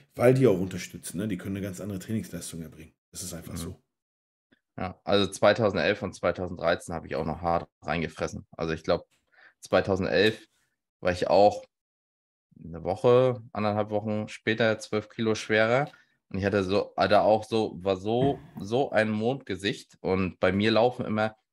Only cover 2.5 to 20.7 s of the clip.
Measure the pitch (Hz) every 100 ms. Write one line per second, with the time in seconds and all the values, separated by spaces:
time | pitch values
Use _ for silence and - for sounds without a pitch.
2.5 | 82 80 - 80 _ _ 85 90 85 82
3.5 | 85 85 90 _ _ _ _ _ _ _
4.5 | _ _ - 92 - - 101 95 - 104
5.5 | 104 107 95 82 104 95 - 92 87 90
6.5 | 87 82 90 - 82 82 69 82 80 85
7.5 | 85 - _ - 82 80 - 82 - -
8.5 | - 82 80 - 87 - _ _ _ -
9.5 | _ - 98 104 95 92 82 107 - -
10.5 | _ _ _ _ _ 90 87 - 92 104
11.5 | - - _ _ _ _ _ _ _ _
12.5 | - 82 82 82 95 127 123 127 117 117
13.5 | 104 107 104 107 104 110 107 107 - -
14.5 | 110 113 107 - 107 - - 110 107 -
15.5 | 107 110 123 156 - _ _ _ 95 98
16.5 | 104 92 101 - - 95 101 90 107 107
17.5 | 113 107 85 95 95 101 117 135 131 -
18.5 | - 98 120 143 104 110 107 110 139 -
19.5 | 92 98 143 - _ 82 92 92 - 92
20.5 | 98 110